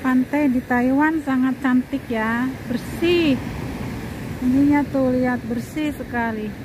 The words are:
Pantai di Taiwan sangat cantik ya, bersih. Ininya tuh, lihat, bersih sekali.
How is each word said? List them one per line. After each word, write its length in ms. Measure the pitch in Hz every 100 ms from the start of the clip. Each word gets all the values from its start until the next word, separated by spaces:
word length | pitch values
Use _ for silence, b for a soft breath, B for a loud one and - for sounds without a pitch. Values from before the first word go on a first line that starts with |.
Pantai 480 | 262 254 247 294 294
di 80 | 247
Taiwan 640 | - 247 254 269 302 320
sangat 400 | 277 262 262 254
cantik 400 | 262 254 247 269 -
ya, 320 | 226 220 233 254 - -
bersih. 720 | 240 - - 339 349 311 254 - - - - - - - - - -
Ininya 400 | 254 262 285 294 277
tuh, 240 | 269 262 254
lihat, 240 | 254 247 226
bersih 480 | 233 220 302 302 285
sekali. 560 | 233 240 233 220 214 196